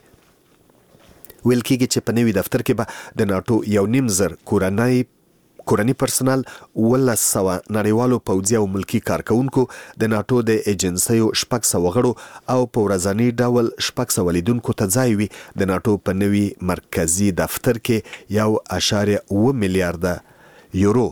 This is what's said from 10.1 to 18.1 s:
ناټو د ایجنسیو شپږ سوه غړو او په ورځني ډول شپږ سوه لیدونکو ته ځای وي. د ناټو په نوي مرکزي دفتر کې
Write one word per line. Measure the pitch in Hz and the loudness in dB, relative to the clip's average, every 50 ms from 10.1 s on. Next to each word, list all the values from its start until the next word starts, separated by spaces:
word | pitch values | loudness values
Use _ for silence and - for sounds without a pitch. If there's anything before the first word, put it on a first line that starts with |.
| 110 | 0
ناټو | 104 101 - 127 123 113 110 | 0 0 0 0 2 2 2
د | 110 107 - 104 104 | 0 2 2 0 0
ایجنسیو | 90 98 92 87 90 - - 117 113 110 110 - - | 0 -2 -2 -2 -2 0 2 2 2 2 2 0 -2
شپږ | - - - 117 - - | -2 -2 -2 -2 -2 0
سوه | - 98 87 90 90 | 0 0 0 2 2
غړو | 123 123 127 113 - - - - - - - | 2 2 0 0 -4 -8 -18 -20 -12 -6 -2
او | 127 127 123 117 | 0 0 0 0
په | - 123 104 | 0 0 0
ورځني | 98 98 92 87 98 98 107 117 123 120 120 | 2 2 0 0 0 0 2 2 0 2 0
ډول | 123 120 120 120 117 110 - - - - | 0 2 2 2 0 0 -2 -4 -6 -6
شپږ | - - 127 - - 117 | -4 -4 -4 -2 -2 0
سوه | 95 87 85 90 | 0 0 0 0
لیدونکو | 85 117 120 120 - - 113 - 113 | 0 0 -2 -2 -2 -4 -2 -2 -2
ته | 95 92 127 | 0 0 0
ځای | 131 123 107 101 | 2 2 2 0
وي. | 107 98 - - - - - | -2 -4 -6 -12 -20 -10 -6
د | 98 98 92 | -2 -2 0
ناټو | 95 90 - 113 104 95 - | 0 0 0 0 -2 0 -2
په | - 90 95 | -2 -2 0
نوي | 101 101 101 101 101 98 - - - 90 90 | 0 2 2 2 0 0 -2 -4 -4 -4 -4
مرکزي | 82 - _ - - 87 80 82 95 104 101 90 82 | -4 -6 _ -4 -2 -2 0 0 0 0 0 0 0
دفتر | 82 80 - - - 131 120 113 - - | -2 -2 -4 -2 -2 -2 -2 -2 -2 -2
کې | 117 107 - - | -2 -2 -4 -6